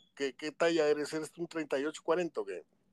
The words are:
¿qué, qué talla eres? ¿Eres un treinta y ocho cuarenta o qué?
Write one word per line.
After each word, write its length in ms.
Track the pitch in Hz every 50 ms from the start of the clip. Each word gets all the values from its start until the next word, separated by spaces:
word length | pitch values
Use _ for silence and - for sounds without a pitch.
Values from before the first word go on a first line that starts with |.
| _ _ -
¿qué, 180 | - 139 135 -
qué 180 | - 151 151
talla 360 | 147 - 175 170 170 160 147 147
eres? 240 | 147 147 147 -
¿Eres 200 | 160 156 156 - -
un 120 | 170 175 -
treinta 300 | - 165 151 139 147 135
y 60 | 143
ocho 180 | 156 - - -
cuarenta 360 | 170 165 175 175 160 - 117
o 40 | 101
qué? 180 | 98 92 82 - _ _ _ _ _